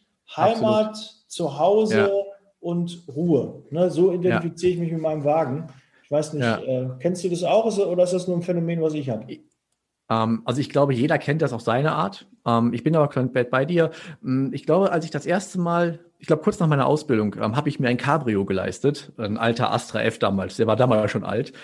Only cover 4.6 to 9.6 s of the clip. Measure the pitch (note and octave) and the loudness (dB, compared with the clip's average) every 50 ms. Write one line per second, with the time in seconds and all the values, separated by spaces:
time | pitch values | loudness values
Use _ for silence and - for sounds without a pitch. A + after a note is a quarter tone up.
4.6 | F3 F3+ F3+ E3+ E3+ D#3+ E3 D#3+ D#3 D#3 D#3 D#3 C#3 D3 D3+ E3 D#3+ C3 B2+ D3+ | 0 0 0 0 -2 -4 -2 -2 -2 -2 -2 0 0 0 2 2 0 0 -4 -6
5.6 | E3+ - - - _ _ _ _ _ _ C#3+ D3+ D3+ D#3 - D3 B2 A#2 A2 - | -8 -12 -16 -20 _ _ _ _ _ _ -2 -2 -2 -2 -4 -2 0 0 0 0
6.6 | - C3 C3 B2+ C3 C3 B2+ - - E3+ F3+ F3 - F#3 F3 E3+ F3 C#3+ F3 G#3+ | -2 -4 -4 -2 -4 -6 -6 -4 -4 -4 -2 -2 -2 -4 -2 -2 0 2 2 2
7.6 | A3+ A3+ G3 G3 G3+ E3+ F3+ F3 F3+ F3+ F#3+ F3+ F3 F#3 F3 E3+ E3+ - F3+ E3+ | 2 2 0 0 0 0 2 2 2 2 2 -2 -2 -2 -2 -2 -2 -2 -2 -2
8.6 | E3 E3 E3+ E3+ D#3+ D#3+ D3+ D3+ C3+ C3 A2 G#2+ - - - - - _ _ _ | -2 -2 -2 0 0 0 -2 -2 -4 -4 -6 -6 -8 -12 -16 -16 -18 _ _ _